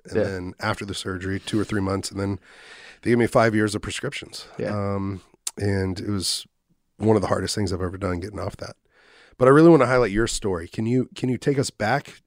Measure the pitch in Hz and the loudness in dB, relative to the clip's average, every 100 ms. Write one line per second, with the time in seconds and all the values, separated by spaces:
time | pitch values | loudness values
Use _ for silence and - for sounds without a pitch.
0 | - 95 95 95 90 - 107 196 101 92 | -6 -4 -2 -4 -10 -6 -6 -4 -8 -8
1 | 101 92 92 95 - 107 98 107 95 98 | -8 -6 -6 -6 -4 -4 -2 -2 -2 -4
2 | - 98 98 101 - - - - - - | -6 -6 -4 -6 -10 -20 -20 -20 -20 -6
3 | 110 120 113 127 113 107 107 101 - - | 0 2 4 4 4 2 0 -2 -6 -8
4 | 127 - - - - - 104 104 101 101 | -8 -10 -12 -16 -16 -8 -6 -4 -4 -4
5 | 98 95 - _ - - 101 98 95 90 | -6 -8 -14 _ -12 -4 -2 0 -2 -4
6 | 104 101 85 - - _ _ _ _ - | -4 -4 -4 -6 -10 _ _ _ _ -2
7 | 104 110 92 92 92 - 95 92 90 92 | 2 4 2 -2 -2 -4 -4 -4 -6 -4
8 | 92 90 98 98 92 - - - _ _ | -4 -4 -6 -8 -10 -10 -14 -16 _ _
9 | _ - _ - 127 143 170 160 123 127 | _ -20 _ 2 6 10 10 8 6 4
10 | 113 101 117 - 104 87 85 - 113 127 | 2 2 0 -2 -4 -4 -6 -4 0 0
11 | 120 - 127 120 147 143 127 - 104 139 | -2 -4 -4 -2 -2 -2 -2 -2 -2 -2
12 | - - | -4 -18